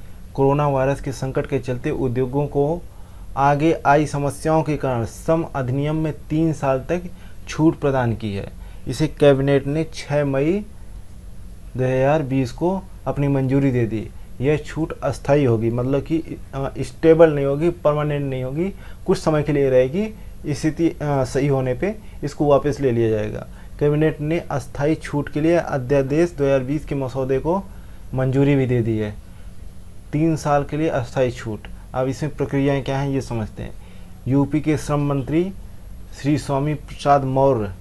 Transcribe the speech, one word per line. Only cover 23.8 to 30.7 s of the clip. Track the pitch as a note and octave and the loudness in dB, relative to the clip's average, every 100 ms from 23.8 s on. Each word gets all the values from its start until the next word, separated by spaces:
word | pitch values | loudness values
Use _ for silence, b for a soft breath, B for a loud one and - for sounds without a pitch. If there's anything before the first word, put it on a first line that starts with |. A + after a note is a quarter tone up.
| D3 D3 D#3 D3+ | 0 4 2 0
ने | D3+ E3+ | -2 -2
अस्थायी | - C#3+ - - D3 | -2 -6 -6 -2 0
छूट | D#3 - D3 C#3 | 0 -2 -4 -2
के | D3 | 0
लिए | D#3+ F3 | 2 2
अध्यादेश | - C#3+ B2 C#3 C3+ D3+ E3+ | 2 -2 0 2 2 2 0
दो | C#3 | 2
हज़ार | C#3 C3+ | 2 2
बीस | B2+ D3 | 0 -4
के | - | -4
मसौदे | C#3+ C3 C3+ C3 C3 | -4 -4 -2 0 0
को | D3+ F#3+ G3 B B B - | 0 -2 -4 B B B -6
मंजूरी | B2+ C3 C3 C#3 | -2 2 4 6
भी | C#3 B2 | 4 4
दे | B2 | 2
दी | A2+ A2 | 2 0
है। | G#2+ G#2+ B B B B - - - - - | -2 -6 B B B B -14 -14 -14 -16 -6
तीन | D3 E3 D#3 | 0 2 2
साल | D#3 C#3+ | 2 2
के | C#3 | 2